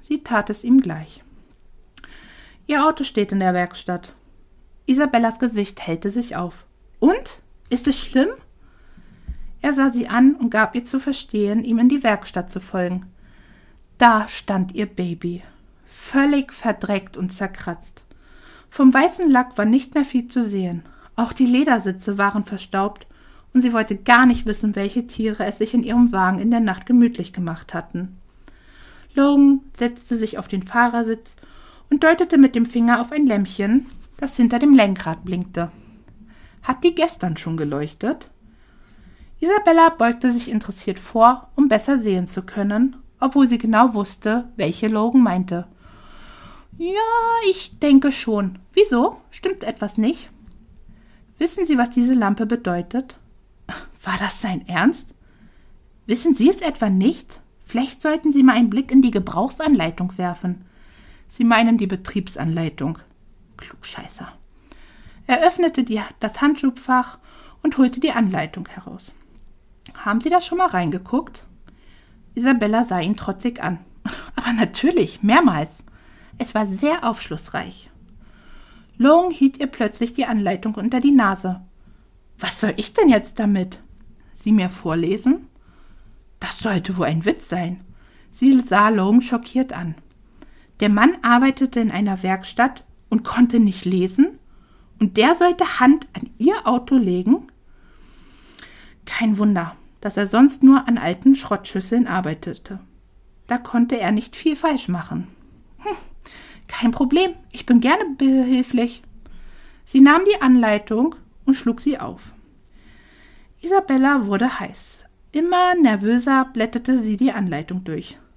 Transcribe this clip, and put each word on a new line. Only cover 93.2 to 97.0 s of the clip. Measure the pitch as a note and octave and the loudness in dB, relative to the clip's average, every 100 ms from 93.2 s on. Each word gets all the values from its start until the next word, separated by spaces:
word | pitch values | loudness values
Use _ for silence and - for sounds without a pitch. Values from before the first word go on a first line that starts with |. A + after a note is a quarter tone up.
konnte | - - B3 A#3 | -2 2 2 4
nicht | G#3+ F#3 | 2 0
lesen? | F3+ F#3 F#3 F#3 D#4 - _ - _ _ _ - | -4 -2 -2 2 2 2 _ -20 _ _ _ -4
Und | G#3 G#3 | -2 2
der | A#3+ | 2
sollte | E4+ F4 F4 F4+ - | 4 2 2 -2 2
Hand | B3+ D4+ - | 4 4 0
an | - - - | -14 -14 0
ihr | B3 G#4 - | 0 0 -2
Auto | B3 A#3+ | -2 0
legen? | C4+ | 0